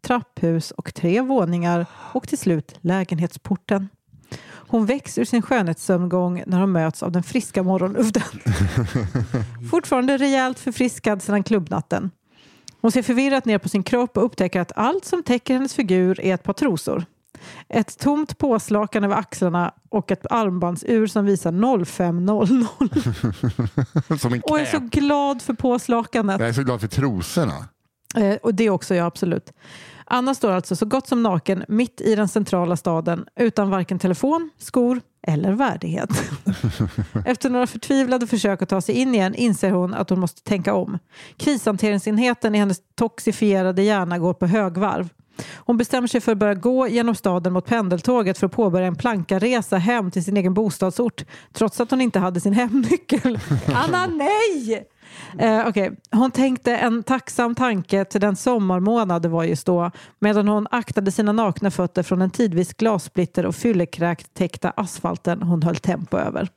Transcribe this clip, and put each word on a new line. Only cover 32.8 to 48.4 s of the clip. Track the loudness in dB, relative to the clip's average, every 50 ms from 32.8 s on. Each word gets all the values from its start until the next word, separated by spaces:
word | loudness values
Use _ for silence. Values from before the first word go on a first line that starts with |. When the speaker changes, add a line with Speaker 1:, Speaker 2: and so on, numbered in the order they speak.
| 0 0 0 0 0 0 -2 -2 -6 -12 _
Speaker 1:
utan | 0 0 2 2 2 0 2
varken | 0 0 -2 -2 -4 -2
telefon, | 0 0 0 2 2 0 0 0 -2 -6 _
skor | _ -18 -2 0 2 2 2 0 -2 -4 _ _ _ -4
eller | -2 -2 0 2 0
värdighet. | 0 2 0 0 -2 -4 -6 -6 -4 -4 -4 -2 -2 -2 -2 -4 -8 -4 -4 -4 -4 0 -2 -4
Speaker 2:
<laughs> | -2 -2 -4 -2 -2 -6 -6 -4 -4 -4 -2
Speaker 1:
Efter | -2 -4 -2 -2 -2
några | 0 0 0
förtvivlade | -2 -4 -10 -2 0 2 2 2 2 0 -2 0
försök | 0 -2 0 2 0 0 0
att | 0 -2
ta | 0 -2
sig | 0 0 0
in | 0 2 2 2
igen | 2 2 2 0
inser | 0 2 2 2 2 2 2
hon | 2 2 0 0 -2
att | -4 -2 0
hon | 0 0
måste | 0 -2 -4 -8 _
tänka | -2 -2 0 0 0 0
om. | 0 0 -2 -6 -8 _ _ _ -20 -20 -20 -12
Krishanteringsenheten | -2 0 0 0 2 0 0 0 2 0 0 0 0 0 0 0 2 2 2 0 _ 0 2 2
i |
hennes | 2 2 2 0 -4 _ _ _
toxifierade | -2 -2 -2 _ -2 -2 -2 0 2 2 4 4 4 2 2 2 2 2
hjärna | 4 2 2 0 -2 -2 0
går | 0 0 0
på | 2 2
högvarv. | 2 2 2 2 0 0 0 0 0 0 -2 -4 -6 _ _ _ _ _ -14 -14 -14 -14
Hon | -8 -2 0 2
bestämmer | 2 2 0 0 0 0
sig | 0 0 0
för | 2 2
att | 2
börja | 2 2 2 2
gå | 2 2 2 2 2 2
genom | 2 2 2 2 2 0
staden | 0 0 0 0 2 0 0 0
mot | 0 0
pendeltåget | 0 0 0 2 0 -2 0 2 2 2 2 2 0 0
för | 0